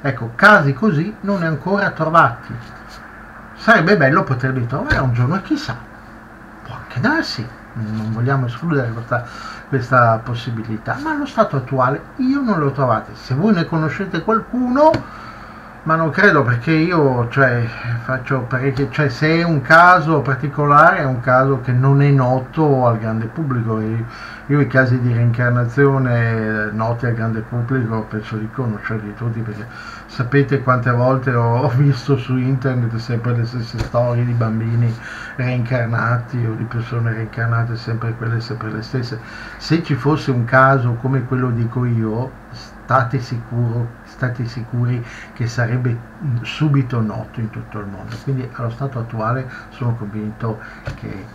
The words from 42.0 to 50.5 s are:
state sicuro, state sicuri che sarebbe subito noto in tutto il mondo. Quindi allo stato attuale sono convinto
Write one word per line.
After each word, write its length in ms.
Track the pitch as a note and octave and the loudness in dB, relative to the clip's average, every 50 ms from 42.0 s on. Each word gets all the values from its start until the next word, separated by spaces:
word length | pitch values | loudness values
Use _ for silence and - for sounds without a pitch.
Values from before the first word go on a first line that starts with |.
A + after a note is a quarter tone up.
| A2 A2 G#2+ A2+ B2+ C#3+ - - - - | 0 0 -2 -4 -4 -6 -10 -16 -20 -18
state 680 | - - - - - - - - C3 C3+ B2 A#2+ - C3 | -18 -18 -18 -18 -20 -18 -4 2 2 2 2 2 -2 -4
sicuro, 760 | - - B2+ A#2 - - A#2+ A#2+ A#2+ A#2 A2+ A#2+ A#2 A#2 - - - | -4 -4 -8 -8 -6 -4 -2 -2 0 0 0 -2 -4 -4 -8 -16 -20
state 400 | - - - - A#2 A#2 - B2 | -20 -8 -6 -4 -4 -4 -4 -6
sicuri 600 | A#2 - B2 A2 - - A#2+ A#2+ A#2+ B2 A#2+ A#2+ - - - - - - | -6 -6 -8 -8 -4 -2 -2 0 0 0 -2 -4 -8 -14 -16 -18 -18 -6
che 120 | - A#2+ | -6 -6
sarebbe 540 | A#2 - - A#2+ A#2 A#2+ B2+ B2 B2 A2+ A#2 - - - - F3+ C#3+ A#2 A#2 | -4 -2 -2 -2 0 0 0 0 -2 -2 -4 -8 -14 -14 -6 -4 -2 -2 -2
subito 600 | A2+ - - - D3+ D3+ C#3 C#3 B2+ B2 B2+ A#2 | -4 -6 -4 0 0 2 2 2 2 0 0 -2
noto 400 | A2 G#2+ G2 A#2 A#2+ - - B2 | -2 -2 -4 -6 -10 -10 -8 -8
in 80 | A2+ A2 | -8 -6
tutto 300 | - A#2 A2+ - - G#2 | -8 -12 -14 -10 -10 -10
il 60 | G2+ | -10
mondo. 300 | G2+ G2 F#2+ G#2+ A2 A2+ - - | -10 -12 -12 -12 -12 -12 -8 -6
Quindi 260 | C#3 C3+ B2+ B2+ A#2+ - | -4 -4 -4 -4 -8 -8
allo 160 | - A#2+ A#2 | -6 -6 -6
stato 300 | - - B2 - - A#2+ | -4 -4 -6 -6 -4 -6
attuale 460 | A2+ - - A2+ A2 A#2 B2+ C3 C3+ - - - - - | -8 -6 -4 -2 -2 0 0 -2 -4 -8 -12 -14 -16 -18
sono 220 | - - B2 A#2+ A2+ | -10 -4 -2 -2 -2
convinto 640 | - G#2+ G2+ G2+ G#2+ G#2+ G#2+ G#2+ - A#2 A2 | -2 -6 -8 -6 -6 -6 -6 -6 -6 -6 -6